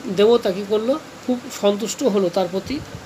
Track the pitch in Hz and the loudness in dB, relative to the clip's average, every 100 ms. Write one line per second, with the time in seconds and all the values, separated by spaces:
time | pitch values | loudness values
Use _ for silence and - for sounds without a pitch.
0 | - 185 208 240 220 185 196 214 226 311 | -2 4 6 6 2 -2 0 0 2 -2
1 | - - - 247 262 - 202 202 214 - | -4 -8 -4 -4 -6 0 0 2 -2 -2
2 | 269 202 180 190 185 190 - 285 - - | 0 2 2 0 0 -2 -6 -8 -8 -14